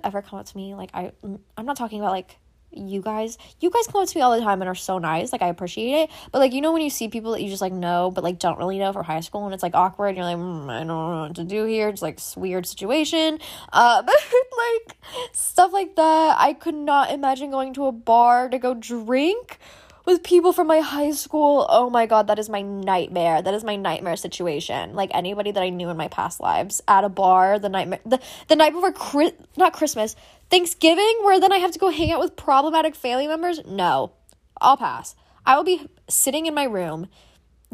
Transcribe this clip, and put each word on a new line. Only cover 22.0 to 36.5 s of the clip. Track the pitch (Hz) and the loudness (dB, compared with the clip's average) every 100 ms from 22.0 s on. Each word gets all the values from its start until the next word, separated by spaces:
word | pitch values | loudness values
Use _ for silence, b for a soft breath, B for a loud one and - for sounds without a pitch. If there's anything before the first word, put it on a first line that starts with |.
| 226 | 2
God, | 220 208 | 2 2
that | 208 | -2
is | 214 | -4
my | 208 | -6
nightmare. | 202 202 190 185 - 180 170 156 | -6 -6 -2 -2 -2 -2 0 0
That | 185 | 0
is | 208 | -4
my | 220 208 | -4 -6
nightmare | 190 160 185 165 | -4 -6 -6 -8
situation. | 185 - 175 151 170 127 87 | -8 -8 -6 -6 -6 -8 -6
Like, | 151 196 | -6 -4
anybody | - 180 208 208 | -4 -4 -6 -4
that | 202 | -4
I | 185 | -4
knew | 180 175 | -4 -8
in | 165 | -8
my | 160 | -8
past | - - - | -6 -6 -4
lives | - 82 190 - - | -2 -2 -2 -4 2
at | 196 | 4
a | 202 | 4
bar | 190 190 185 190 208 | 2 4 6 6 2
the | 196 | 0
night, | 190 170 190 226 | -4 -4 -6 -2
the, | 254 B B - | -2 B B 2
the | 302 | 4
night | 311 | 4
before | 311 370 | 2 -2
Chri-, | - - 285 330 - - - | -2 -4 2 2 0 -10 2
not | 359 | 2
Christmas, | 330 302 - 214 - b b _ | 2 -2 -2 -6 -6 b b _
Thanksgiving, | 370 349 - 320 339 415 453 | 2 2 2 4 6 4 2
where | 403 381 | 4 6
then | 381 | 6
I | 392 | 4
have | 359 | 0
to | - | 0
go | 381 | 0
hang | 311 320 | 0 0
out | 330 | 0
with | 330 - | -2 -4
problematic | - 269 294 320 311 302 | 2 2 4 2 0 -2
family | 247 247 294 | -4 -2 -2
members. | 320 349 330 | -4 -4 -6
No, | - 196 180 135 123 _ _ _ _ - | -8 -2 0 0 -2 _ _ _ _ 0
I'll | - 269 | 2 4
pass. | 202 113 - - b b - | 0 -8 -12 -18 b b 2
I | 269 | 2
will | |
be | 349 359 294 _ - | 2 -2 -4 _ -6
sitting | - - 277 | -2 0 -2
in | 320 | -4